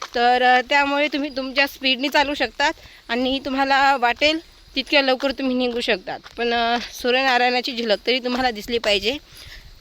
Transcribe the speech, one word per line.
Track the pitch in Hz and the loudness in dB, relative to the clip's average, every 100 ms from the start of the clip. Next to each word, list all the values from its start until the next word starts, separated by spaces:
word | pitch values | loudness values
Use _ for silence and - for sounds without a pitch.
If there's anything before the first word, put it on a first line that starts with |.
| - | -8
तर, | 240 240 247 | 0 2 4
अ, | 247 254 247 | 4 4 4
त्यामुळे | 285 277 285 294 | 2 2 0 0
तुम्ही | 294 294 254 | -2 -4 -6
तुमच्या | 269 262 277 | -4 -2 -2
स्पीडने | - 269 247 285 | 0 -2 0 0
चालू | 302 277 | 0 0
शकतात | 294 247 - 294 330 - - - | -2 -4 -2 -2 -2 -12 -18 -6
आणि | 240 254 269 | -4 -2 -2
तुम्हाला | 285 262 269 269 277 277 | -2 -2 2 4 4 4
वाटेल | 240 240 294 320 - - - 269 | 0 2 2 0 -6 -20 -12 -8
तितक्या | 254 294 | 0 2
लवकर | 269 254 277 | 2 0 -2
तुम्ही | 277 269 254 | -2 -2 -2
निघू | 247 240 | -2 -2
शकतात. | 247 196 190 147 - - | -2 -2 -4 -12 -12 -6
पण, | 240 | -2
अ, | 233 233 240 - | 0 0 -2 -4
सूर्यनारायणाची | - 247 247 269 247 247 247 247 233 | -6 -2 0 2 2 2 0 -4 -4
झलक | 233 196 - | -2 0 0
तरी | 254 | -2
तुम्हाला | 247 247 254 | -2 0 -2
दिसली | 214 202 233 | -2 -4 -2
पाहिजे, | 226 202 202 285 - - - - - - | 0 0 0 -6 -8 -20 -20 -20 -20 -8